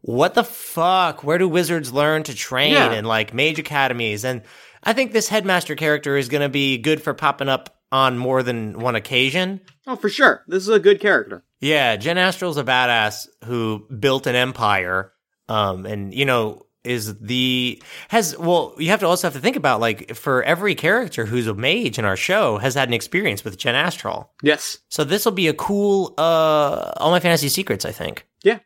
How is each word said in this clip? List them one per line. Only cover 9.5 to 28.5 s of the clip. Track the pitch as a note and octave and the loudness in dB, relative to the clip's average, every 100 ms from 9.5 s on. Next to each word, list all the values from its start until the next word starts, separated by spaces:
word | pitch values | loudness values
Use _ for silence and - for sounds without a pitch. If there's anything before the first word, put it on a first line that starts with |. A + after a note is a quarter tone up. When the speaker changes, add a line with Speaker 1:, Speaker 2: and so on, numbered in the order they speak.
| G3 _ _ - | -6 _ _ -12
Speaker 2:
Oh, | |
for | B3+ G#3 | -4 -4
sure. | G3+ C4+ C3+ - | 2 4 4 -2
This | F3+ | -4
is | F#3+ | 2
a | A3 | 4
good | F3+ G3+ | 6 4
character. | G#3 D#3+ G#2+ F2+ _ _ | 4 2 0 -12 _ _
Speaker 1:
Yeah, | C#3 D#3 B2+ G#2+ | 0 4 4 2
Jen | A#2+ F3 | 0 2
Astral's | F#3 F#3 F3+ D3 | 2 0 -4 -2
a | |
badass | B2+ B2+ B2+ A#2 G#2+ - - _ | 0 2 4 2 2 -2 -14 _
who | A2+ A#2+ A2+ G#2+ G#2 A#2 | -6 -2 -2 -4 -8 -2
built | C#3 C3+ C3 | 0 2 0
an | |
empire, | B2 B2+ A#2+ A2 G2 F2+ F#2 F#2+ _ _ _ - | 0 0 0 2 2 0 -4 -4 _ _ _ -4
um, | A2 G2+ F#2 G2 | 0 0 -2 -6
and, | G#2 G2 | -8 -8
you | F#2+ | -2
know, | C#3 B2 A2 - _ _ | 2 2 0 -6 _ _
is | A#2+ B2 G#2+ G#2 | -6 -4 -4 -10
the, | G#2+ B2 B2+ B2+ B2 - - - - | -4 -2 0 0 -2 -6 -14 -20 -2
has, | A3+ F#3 - | 0 0 -2
well, | E3+ F3 C3 - | 2 2 0 -4
you | D#3+ | -2
have | G#3 | 0
to | F#3 | 2
also | F3 F3 | 0 0
have | |
to | C3+ | -2
think | D#3+ B3+ | -4 0
about, | C#3+ A#2 | 0 2
like, | A#2 A2 - A2+ | 0 -2 -8 -10
for | - B2+ | -2 0
every | B2+ E3+ G3+ | 2 0 0
character | E3+ D#3+ G#3+ A3+ - A2 | -2 0 0 -2 -4 -2
who's | B2 A2+ | -2 -2
a | |
mage | G2+ B2 G3 G#3 A2+ | -2 0 0 -2 -2
in | G#2+ | -2
our | F#2+ | -2
show | - G3 F3 G#2 | 0 0 2 0
has | B2 | -2
had | C3 C3 | 0 0
an | |
experience | A#2+ - F3 G3+ G2+ | -2 -2 -4 -2 -4
with | - F#2 | -8 -6
Jen | - | -2
Astral. | B2 E3+ - - - - _ | 0 0 -4 -8 -8 -10 _
Speaker 2:
Yes. | C#3+ D3+ - - _ | 0 0 -2 -12 _
Speaker 1:
So | - | -4
this | D3 G3 A#3 | 0 0 0
will | |
be | F#3+ E3 | 2 0
a | |
cool, | D3+ - G3+ G3+ G3 F#3 - | 0 -2 0 2 2 0 0
uh, | D#3+ E3 D#3+ D3+ D3 - G1+ G1+ | 2 4 4 4 2 0 -6 -2
All | D#3 | 2
My | F3 | 2
Fantasy | F3 E3+ C#3+ | 4 2 0
Secrets, | D#3 F#3+ G2+ | -2 -2 -4
I | - | -4
think. | - E2+ - - _ | -6 -8 -10 -16 _
Speaker 2:
Yeah. | F#3+ | 0